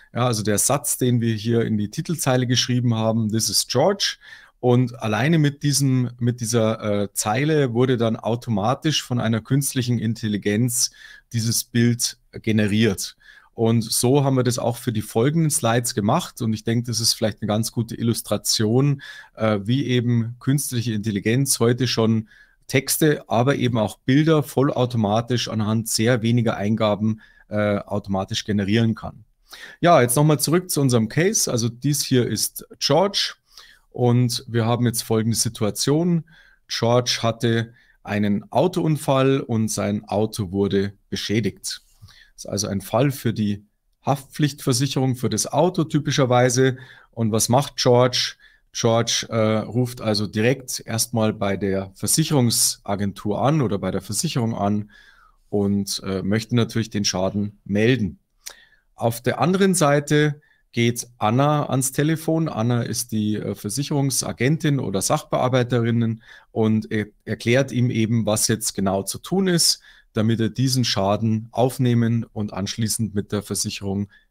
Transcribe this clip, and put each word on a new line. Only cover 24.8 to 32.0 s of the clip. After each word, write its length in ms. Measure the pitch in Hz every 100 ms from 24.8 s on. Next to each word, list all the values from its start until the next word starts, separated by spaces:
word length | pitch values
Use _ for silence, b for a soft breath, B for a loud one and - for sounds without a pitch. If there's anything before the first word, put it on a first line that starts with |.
| 123 117 101 107 120 123 123
anhand 400 | 110 107 113 110
sehr 320 | - 113 123
weniger 360 | 113 120 110 98
Eingaben, 640 | 101 113 110 101 110 110 B B B
äh, 300 | 104 104 101
automatisch 640 | - 101 98 95 98 110
generieren 500 | - 104 98 113 113
kann. 300 | 110 98 - - _ _ B B B
Ja, 220 | 165 160
jetzt 140 | 120 147
nochmal 220 | 151 147
zurück 320 | - 175 180
zu 120 | 147
unserem 260 | 135 120 107
Case. 420 | 147 185 220 -
Also 200 | 127 117
dies 340 | 120 143 143